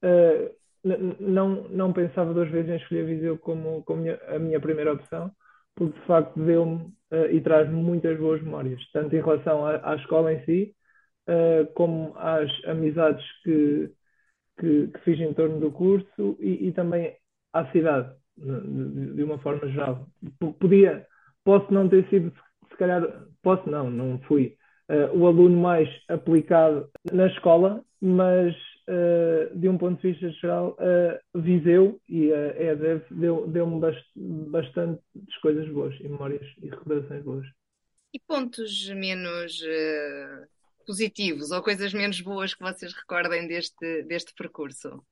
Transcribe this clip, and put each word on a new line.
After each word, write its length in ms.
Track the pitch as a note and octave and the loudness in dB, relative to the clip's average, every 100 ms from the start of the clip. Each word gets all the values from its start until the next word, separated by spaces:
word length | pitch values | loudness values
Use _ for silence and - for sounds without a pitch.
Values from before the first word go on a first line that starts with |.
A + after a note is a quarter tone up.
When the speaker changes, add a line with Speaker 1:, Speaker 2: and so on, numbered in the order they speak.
Speaker 1:
eh, 500 | F#3 F3 E3+ D#3 - - _ _ | 4 6 6 4 -2 -10 _ _
n-, 120 | F#3+ | -4
n-, 220 | F#3 F#3 - | -2 -4 -6
não, 480 | G3+ F#3+ F#3+ F#3+ - | 0 0 2 -2 -6
não 240 | F#3 F#3+ | -4 -2
pensava 400 | F3+ E3+ F3+ E3+ | 0 -2 -2 -2
duas 180 | E3+ E3 | -2 -2
vezes 200 | E3 E3 | -2 -4
em 60 | E3 | -6
escolher 280 | - E3+ | -6 -6
Viseu 320 | D#3+ D#3+ E3 D#3+ | -4 -4 -4 -6
como, 460 | - D#3+ D#3+ D#3+ | -6 -8 -6 -8
como 180 | D#3 D#3+ | -6 -6
minha, 180 | E3 - - | -6 -8 -8
a 120 | D3+ | -6
minha 200 | E3 D#3 | -2 -2
primeira 360 | C#3 D#3 D3+ | -2 -2 -2
opção, 360 | C#3+ - E3 F3 - _ _ _ | -4 -6 -10 -10 -14 _ _ _
porque 260 | - E3+ - | -4 -4 -4
de 60 | - | 2
facto 360 | E3+ D#3 - | 2 2 -2
deu-me, 480 | D#3+ E3 E3+ E3 E3 - _ | 2 2 2 -2 -10 -18 _
eh, 240 | D#3+ D#3 | 0 2
e 60 | D#3+ | 2
traz-me 340 | D3+ D#3 D3+ E3 | 4 4 4 0
muitas 420 | E3 F3 E3 D#3+ | 0 0 0 -2
boas 240 | D#3 D#3 | 0 -2
memórias, 380 | D#3 D3+ C3 B2+ - | -4 -8 -8 -8 -8
tanto 200 | - D3+ | -6 -2
em 60 | D#3+ | 0
relação 460 | D#3 D3+ - D3+ D3 | 2 0 2 0 0
à, 260 | D3+ D3 | -4 -4
à 20 | D3+ | -6
escola 360 | - D#3+ E3 | 0 2 2
em 100 | D#3 C3+ | 0 0
si, 280 | E3+ G#3 _ _ _ _ _ - | 0 0 _ _ _ _ _ -2
eh, 420 | E3+ E3 E3 D3+ | 2 4 4 2
como 400 | - E3+ E3 D#3+ - | 0 0 0 -6 -8
às 340 | E3 D#3+ D3 - | -2 -2 -2 -4
amizades 600 | - D#3+ D#3 D3+ D#3+ D3 - - | -6 -2 -2 2 2 2 -6 -12
que, 460 | - D#3 D3 D3 D#3 _ _ _ _ _ _ _ | -2 2 2 0 -4 _ _ _ _ _ _ _
que, 300 | E3+ D3 C#3+ | 0 2 0
que 120 | - | -4
fiz 160 | - D#3+ | -2 0
em 120 | D#3+ | 0
torno 280 | D3 D#3+ D#3 | 0 0 0
do 100 | D3+ | -4
curso 680 | - F#3 G3 F#3 - G3+ G3+ | 0 2 2 0 -6 -6 -4
e, 280 | G3 F#3 F#3+ | -4 -2 -2
e 40 | |
também 420 | E3+ F3 E3+ E3 - _ _ _ | -2 -2 -2 -4 -10 _ _ _
à 180 | D#3+ E3 | -6 0
cidade, 400 | F3+ D#3+ C#3 B2 - _ _ | 2 2 0 -2 -12 _ _
de, 240 | C#3+ C3+ | -8 -8
de, 540 | C#3+ C#3 C3+ C#3 C#3 | -6 -8 -6 -8 -8
de 80 | C#3+ | -6
uma 160 | D3 D3 | -4 -4
forma 300 | D3 D3 C#3+ | -6 -6 -6
geral. 380 | C3+ C#3 B2+ - _ - - | -6 -4 -6 -10 _ -18 -8
P-, 140 | E3 D#3 | -8 0
podia, 480 | F#3+ G3 G3 D3+ - _ _ _ | 6 8 8 4 -10 _ _ _
posso 280 | - G3 G3+ | 4 4 4
não 160 | G3 F#3+ | 2 6
ter 200 | F#3 F#3 | 4 6
sido, 240 | G3 E3+ - _ _ _ | 2 0 -8 _ _ _
se 60 | - | -4
calhar, 260 | F3+ F3+ E3+ - - _ | 0 0 -2 -6 -20 _
posso 260 | - F#3 F#3 | 0 2 0
não, 220 | D3 C3 | -6 -4
não 300 | A#2+ C3 B2+ | -4 -4 -6
fui, 340 | - D3 C3 - _ _ _ | 2 2 2 -4 _ _ _
eh, 220 | D3+ C#3+ | 0 2
o 140 | F3+ F3 | 4 4
aluno 300 | E3+ F3+ F3 | 8 8 8
mais 320 | F3 E3+ D#3 - _ | 4 2 0 -2 _
aplicado 800 | E3+ E3+ E3 D3+ E3+ D#3+ D3 C#3 - F3 | -6 2 2 4 4 6 2 -4 -14 -4
na 140 | F3+ F#3 | 2 2
escola, 560 | F3+ F3+ E3+ F#3 G#3+ - _ | 2 4 6 6 0 -12 _
mas, 540 | F#3+ F3+ F#3 F#3 F3 E3+ - _ - | 0 2 4 4 2 -2 -14 _ -6
eh, 640 | F3+ F3 E3+ E3 D#3+ D#3+ | 0 2 2 2 0 -2
de 140 | F#3 F3+ | -2 0
um 80 | F#3 | 2
ponto 240 | F3+ F3+ | 0 -2
de 120 | F#3 | -2
vista 180 | F3 F3 D#3 | -2 -6 -6
geral, 360 | F3 F3 F3 - | -4 -2 -4 -2
eh, 420 | F3+ F3 F3 - _ | 2 4 4 0 _
Viseu 640 | F3+ E3 F3+ D#3+ F3 F#3+ - _ | -6 2 2 6 6 6 2 _
e 240 | E3+ D3+ | 0 2
a 300 | D3+ D3 - | 2 -2 -4
E 140 | E3 D3+ | -2 0
D 180 | D#3 | 0
V 100 | D#3+ D#3 | -2 -6
deu, 360 | F3 E3+ E3 - | -4 0 0 -2
deu-me 320 | E3 E3+ E3 | -2 -2 -2
bast-, 300 | D#3+ D#3 - | -2 -4 -12
bastantes 880 | - F#3+ D#3+ D#3 E3 D3+ - E3+ D#3 _ - - - | -16 -12 -10 -6 -6 -4 -4 -6 -6 _ -20 -20 -4
coisas 260 | D#3 D3+ D#3 | -2 0 -2
boas 260 | D3 C#3 - | -6 -8 -8
e 40 | |
memórias 420 | D3 C#3+ C#3 C#3+ - _ | -12 -10 -8 -10 -12 _
e 60 | C#3+ | -18
recordações 560 | - - D3 C#3 C#3+ | -16 -6 -6 -6 -12
boas. 220 | C#3+ C3+ C3+ _ _ _ _ _ _ | -10 -12 -12 _ _ _ _ _ _
Speaker 2:
E 60 | C#4+ | -20
pontos 680 | _ D4+ B3 A#3+ A3 G#3 G3 | _ -6 -6 -10 -10 -10 -10
menos, 720 | G3 F#3+ F#3 F3+ E3+ E3+ E3 D#3+ | -8 -6 -6 -8 -8 -10 -10 -6
eh, 800 | D#3+ D#3 D3+ D3 C#3+ C#3 C#3 - _ _ _ - | -4 -4 -4 -8 -12 -16 -18 -20 _ _ _ -14
positivos 640 | G3 A3 - G3+ D3 D3 | -6 -6 -4 -6 -6 -6
ou 120 | F3+ | -6
coisas 300 | F#3 G3+ G3+ | -4 -4 -4
menos 280 | G3+ G3+ F#3 | -4 -6 -6
boas 340 | F3+ G3 F#3+ | -10 -8 -8
que 80 | - | -8
vocês 320 | F#3 F#3 F3 | -10 -12 -14
recordem 540 | E3+ - F3 F3 E3+ E3+ | -18 -8 -4 -2 -4 -4
deste, 560 | E3+ E3+ _ E3 E3 | -8 -10 _ -8 -8
deste 280 | D3 E3+ E3+ | -6 -8 -10
percurso? 680 | - G3+ - C#3+ C3+ - - _ | -16 -16 -12 -14 -12 -18 -18 _